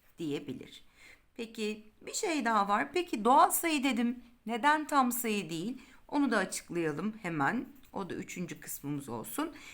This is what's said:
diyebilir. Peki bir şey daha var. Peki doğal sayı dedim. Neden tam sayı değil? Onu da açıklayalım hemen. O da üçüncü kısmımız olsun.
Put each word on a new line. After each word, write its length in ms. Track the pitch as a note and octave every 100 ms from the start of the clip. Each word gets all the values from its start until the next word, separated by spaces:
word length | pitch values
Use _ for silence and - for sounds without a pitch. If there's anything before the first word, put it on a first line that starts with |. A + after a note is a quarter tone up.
| _ _
diyebilir. 680 | D#3+ C#3+ - B2+ - - - _ - - _ -
Peki 540 | A3+ A3+ G#3+ G#3+ - _
bir 120 | -
şey 320 | - G#4 D#4 A#3
daha 220 | A3 G3
var. 260 | G#3 C#4
Peki 320 | F4+ F4 B3 G#3
doğal 260 | C#4 F#4
sayı 320 | - E4+ D4+
dedim. 400 | C4 A3+ A#3+ B3 - - -
Neden 420 | A#3 C#4+ D4+ D4
tam 240 | D4 B3
sayı 380 | A#3+ A3+ G#3 E3
değil? 320 | E3 F#3+ C4+ - - -
Onu 240 | D4 C#4
da 60 | A3
açıklayalım 760 | F#3+ - - E3+ D#3+ D3 G3 G#3+
hemen. 440 | F3+ E3 C#3 G#3+ - - -
O 160 | - F#3
da 40 |
üçüncü 460 | A#2 F#3 - F3+ D#3
kısmımız 500 | - - C#3+ D3 C#3
olsun. 440 | A2+ A2 - D#4+ - -